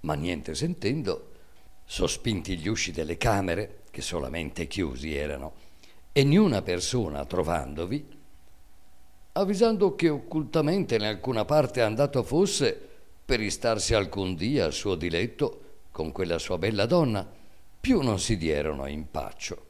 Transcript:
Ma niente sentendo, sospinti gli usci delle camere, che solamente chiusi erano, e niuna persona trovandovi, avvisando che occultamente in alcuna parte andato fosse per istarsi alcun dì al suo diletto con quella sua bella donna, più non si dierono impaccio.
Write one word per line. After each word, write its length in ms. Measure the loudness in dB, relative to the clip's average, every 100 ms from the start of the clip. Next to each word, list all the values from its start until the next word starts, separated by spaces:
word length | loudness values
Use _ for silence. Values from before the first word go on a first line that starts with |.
Ma 140 | -2
niente 400 | -2 0 -4 -4
sentendo, 760 | -4 -2 -2 -2 0 -2 -4 -6 -18 -18 -18 -18 -18
sospinti 720 | -10 -2 0 0 -2 -2 -2 -4
gli 120 | -2
usci 220 | -2 -2
delle 260 | -4 -4 0
camere, 680 | 2 2 2 -2 -4 -10 -14
che 120 | -10
solamente 640 | -6 -4 -4 -4 -4 -4 -6
chiusi 480 | -2 -4 -4 -4
erano, 400 | -4 -4 -4 -8 -12 -16 -18 -18 -18 -2
e 120 | 2
niuna 380 | 6 6 6 4
persona 640 | 2 -2 0 0 0 -2
trovandovi, 920 | -2 0 2 0 -2 -6 -4 -4 -6 -16 -18 -18 -18 -20 -18 -18 -16 -16 -16 -18 -6
avvisando 600 | 0 0 4 4 6 4
che 140 | 4 2
occultamente 880 | 2 -2 -2 0 2 4 2 2 2
in 60 |
alcuna 420 | 2 -2 0 0
parte 360 | 4 4 4 4
andato 420 | 2 4 2 2
fosse 640 | 0 2 2 4 2 0 -8 -18 -18 -18
per 160 | 0 0
istarsi 540 | 2 0 0 2 4
alcun 400 | 4 2 0 -2
dì 240 | 0 0 2
al 140 | 2
suo 240 | 0 -2 0
diletto 640 | 0 0 -2 0 -2 -2 -14 -16 -14
con 180 | -6 -6
quella 280 | -2 -2 0
sua 200 | -2 0
bella 280 | 0 2 4
donna, 440 | 6 4 2 -4 -12 -18 -16 -18 -6
più 200 | 4 4
non 180 | 4 2
si 180 | 2 0
dierono 500 | 2 2 0 -2 -4
impaccio. 800 | -6 -6 -6 -8 -8 -10 -10 -12